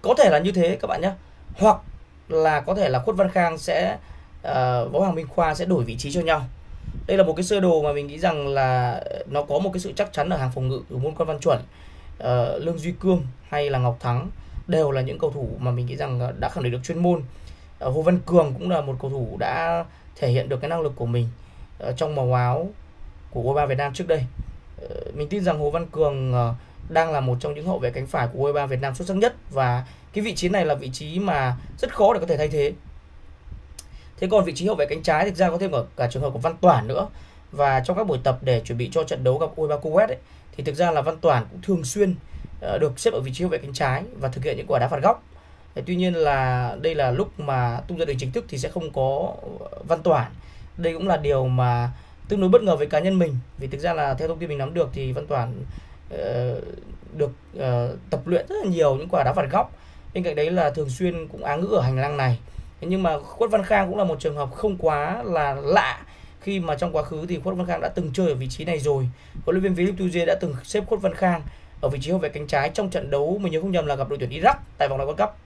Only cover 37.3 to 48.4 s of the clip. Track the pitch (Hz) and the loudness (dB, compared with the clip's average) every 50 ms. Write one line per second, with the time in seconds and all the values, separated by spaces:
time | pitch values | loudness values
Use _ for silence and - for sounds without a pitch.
37.3 | - - - - - 143 143 139 135 131 127 - 180 196 226 190 143 123 - 135 | -20 -20 -20 -12 0 2 2 4 4 2 2 2 0 0 0 0 0 2 2 0
38.3 | 127 127 - 127 123 113 - - 120 117 123 - - 160 156 - - 131 131 127 | 0 2 2 2 2 2 0 -2 -4 -4 -4 0 0 0 0 0 -4 2 2 2
39.3 | 131 151 165 151 - 160 156 147 147 143 147 156 160 190 220 214 131 - - - | 4 4 2 0 0 -2 0 0 0 -2 -2 2 4 4 4 4 0 -8 -10 -20
40.3 | - - - - - - 135 151 139 147 175 170 160 147 135 160 160 156 - 165 | -20 -20 -20 -16 -12 -6 -6 -6 0 2 2 4 4 2 0 0 -2 2 4 4
41.3 | 143 120 117 - - 175 - - 190 175 143 - - 208 202 185 180 - - - | 4 4 2 -2 -10 -10 -2 0 0 0 0 -4 2 2 2 2 2 -2 -6 -14
42.3 | - - - - - - - - 98 - 151 147 123 - - 226 - - 123 135 | -14 -12 -12 -12 -12 -8 -6 -4 0 2 0 0 0 0 0 0 0 0 -4 -4
43.3 | 127 127 175 180 160 - - 139 135 - 156 131 127 143 185 233 - - 139 131 | -4 -2 -2 -2 -2 -2 -6 -8 -4 0 0 0 0 -2 -4 -8 -8 -4 -4 -4
44.3 | 127 135 131 151 123 - 139 - 147 123 120 123 165 143 151 202 233 - - - | -4 -2 -4 -2 -4 -4 -2 0 2 2 2 2 0 4 4 4 4 4 -4 -20
45.3 | - - - - - - - - - - 127 170 180 175 185 180 175 165 156 147 | -20 -20 -20 -20 -20 -20 -20 -12 -10 -10 -4 -2 0 2 2 2 2 4 4 4
46.3 | 139 135 131 127 127 123 123 117 - - - 165 165 151 135 127 120 127 139 143 | 4 4 2 2 2 0 0 -2 -4 -2 -2 -2 0 2 2 2 2 0 -2 -4
47.3 | - - 147 139 135 127 123 120 117 113 - - 175 160 165 143 139 123 139 131 | -4 -8 -4 -2 0 0 0 0 -2 -4 -6 -8 -4 -4 -2 -2 -2 -4 -4 -4
48.3 | 127 - | -4 -6